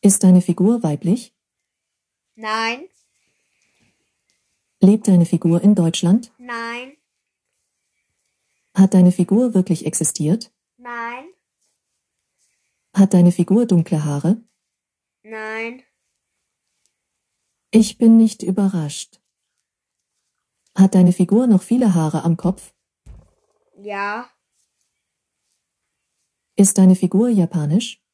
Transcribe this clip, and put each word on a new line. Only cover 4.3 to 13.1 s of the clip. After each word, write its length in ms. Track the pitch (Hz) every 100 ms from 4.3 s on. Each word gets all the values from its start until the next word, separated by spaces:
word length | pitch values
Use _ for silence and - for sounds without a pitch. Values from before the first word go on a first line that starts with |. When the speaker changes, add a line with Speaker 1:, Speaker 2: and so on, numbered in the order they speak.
| _ _ _ _ _
Speaker 1:
Lebt 260 | 190 214 214
deine 180 | 185 170
Figur 360 | 165 175 170
in 120 | 202
Deutschland? 600 | 202 165 165 170 208 240 _
Speaker 2:
Nein. 600 | 247 233 233 240 254 294 _ _ _ _ _ _ _ _ _ _ _ _ _ _ _ _ _
Speaker 1:
Hat 200 | - 190
deine 200 | 185 180
Figur 400 | 180 180 202 247
wirklich 320 | 208 185 160 -
existiert? 680 | - 151 - 151 214 - _ _ _
Speaker 2:
Nein. 540 | 247 240 233 247 302 381 _ _ _ _ _ _ _ _ _ _ _ _ _ _ _
Speaker 1:
Hat 200 | - 196